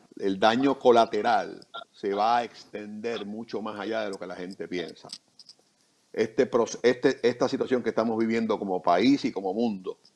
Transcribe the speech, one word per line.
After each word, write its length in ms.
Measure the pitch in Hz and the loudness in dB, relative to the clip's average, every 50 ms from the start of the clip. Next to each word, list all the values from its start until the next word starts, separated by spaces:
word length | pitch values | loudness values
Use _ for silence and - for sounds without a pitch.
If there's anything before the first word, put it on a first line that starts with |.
| _ _ _ - | _ _ _ -4
el 220 | - 98 98 95 | -4 -2 0 2
daño 400 | 101 110 113 123 135 139 131 - | 4 4 4 4 2 2 0 4
colateral 840 | - 127 120 117 113 113 - 104 107 120 117 101 90 87 87 - - _ - - - - | 6 6 8 8 6 4 2 0 0 2 2 0 0 -4 -8 -14 -18 _ -16 -16 -16 -16
se 200 | _ - - 101 | _ -8 -4 -2
va 260 | 98 101 104 113 120 120 | 0 2 2 2 2 2
a 60 | 120 | 0
extender 840 | 107 - - - - - 107 104 104 107 107 107 117 117 107 104 101 | -2 -8 -16 -18 -16 -14 -12 -12 -12 -12 -8 -6 -6 -6 -6 -8 -8
mucho 340 | 104 110 117 117 - 110 | -10 -10 -10 -8 -8 -6
más 180 | 104 110 107 104 | -6 -6 -8 -6
allá 220 | 98 101 110 110 | -6 -4 -4 -2
de 80 | 107 104 | -4 -4
lo 80 | 95 92 | -6 -8
que 80 | 90 | -8
la 100 | 92 90 | -10 -10
gente 320 | 90 90 87 98 - 85 85 | -10 -10 -10 -10 -10 -8 -6
piensa. 420 | 90 90 82 78 - - - - - - - _ _ - - - - _ _ _ _ _ _ _ _ _ _ _ | -6 -6 -6 -6 -10 -16 -16 -16 -16 -16 -16 _ _ -20 -20 -20 -20 _ _ _ _ _ _ _ _ _ _ _
Este 380 | - - 110 113 - - 131 117 | -2 -2 -2 0 2 0 0 2
proce-, 300 | - 120 113 104 107 - | 2 0 0 0 -2 0
este, 380 | - 120 123 123 - 139 131 - | 2 2 2 4 2 0 0 2
esta 260 | - 120 123 - 139 127 | 0 0 2 2 0 0
situación 360 | - 117 117 110 127 123 110 | 0 -2 -2 0 0 0 0
que 60 | 113 | -2
estamos 280 | - - 110 120 113 110 | -2 0 0 0 0 0
viviendo 400 | 113 110 113 113 113 107 107 90 | 0 0 0 0 0 0 -2 -2
como 240 | 104 98 92 90 | -2 -2 -4 0
país 420 | - - - 90 104 131 143 135 - | 2 4 4 6 6 4 4 4 2
y 60 | 123 | -2
como 220 | 98 - 98 95 92 | -4 -4 -4 -4 -2
mundo 460 | 110 120 117 104 95 92 90 85 - _ _ _ | 0 0 0 -2 -4 -8 -10 -12 -12 _ _ _